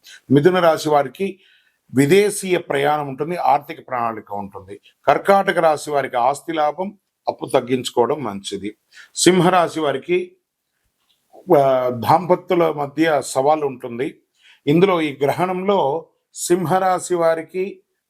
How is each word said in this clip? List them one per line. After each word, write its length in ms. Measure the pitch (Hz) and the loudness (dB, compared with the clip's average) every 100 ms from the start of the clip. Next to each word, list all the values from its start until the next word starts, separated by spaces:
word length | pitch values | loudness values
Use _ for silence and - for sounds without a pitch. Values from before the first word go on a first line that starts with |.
| - - _ | -20 -20 _
మిథున 280 | 139 147 185 | 4 4 4
రాశి 300 | 170 156 147 | 2 0 0
వారికి 500 | 147 131 - 196 190 _ _ _ _ _ | 0 0 -4 -8 -8 _ _ _ _ _
విదేశీయ 640 | 120 139 190 208 - 190 175 | 0 4 4 4 -2 -2 -4
ప్రయాణం 500 | 170 139 143 151 143 | -2 -2 0 0 -4
ఉంటుంది, 280 | 135 151 175 | -8 -6 -4
ఆర్థిక 520 | 131 147 143 143 120 | 0 0 -2 -16 -10
ప్రణాళిక 440 | 127 117 110 - | -6 -4 -6 -10
ఉంటుంది. 480 | 101 98 98 95 85 _ _ - | -10 -10 -14 -18 -20 _ _ -2
కర్కాటక 520 | 151 165 196 190 170 | 0 4 2 2 2
రాశి 320 | 165 147 147 | 2 0 -2
వారికి 260 | 143 131 123 | -4 -2 0
ఆస్తి 360 | 120 143 - | 0 -2 -6
లాభం, 420 | 160 151 151 190 202 _ _ - | -2 -2 -2 -10 -10 _ _ -8
అప్పు 180 | - 151 | -8 -2
తగ్గించుకోవడం 680 | 139 120 127 120 - 117 151 | -2 0 -4 -4 0 0 0
మంచిది. 520 | 123 101 98 101 98 - _ - - | -6 -10 -10 -10 -10 -14 _ -20 -20
సింహరాశి 680 | - - 185 170 180 165 156 | 0 2 4 4 2 0 -2
వారికి, 520 | 151 120 - 175 185 _ _ _ _ _ _ _ _ _ _ - - 165 | -2 -4 -2 -4 -4 _ _ _ _ _ _ _ _ _ _ -20 2 4
ఆ, 300 | 139 131 127 | 4 2 0
దాంపత్యుల 840 | 120 110 160 175 180 - 180 165 | -4 2 2 4 -2 0 0 0
మధ్య 520 | 147 143 143 160 147 | -2 -8 -2 0 0
సవాలు 420 | 123 135 139 156 147 | -2 -2 0 0 -2
ఉంటుంది. 480 | 127 127 120 147 - _ _ _ _ - | -6 -12 -8 -8 -10 _ _ _ _ 0
ఇందులో 340 | 156 190 180 | 2 4 2
ఈ 160 | 156 131 | -2 -2
గ్రహణంలో 840 | 139 131 180 185 190 196 143 156 - _ _ | -2 0 -2 -2 0 0 0 -4 -8 _ _
సింహరాశి 800 | - - 175 160 185 185 180 135 | -12 -2 -2 2 0 0 -2 -2
వారికి 680 | 175 165 160 160 185 196 190 _ _ _ | 0 0 0 -4 -8 -8 -8 _ _ _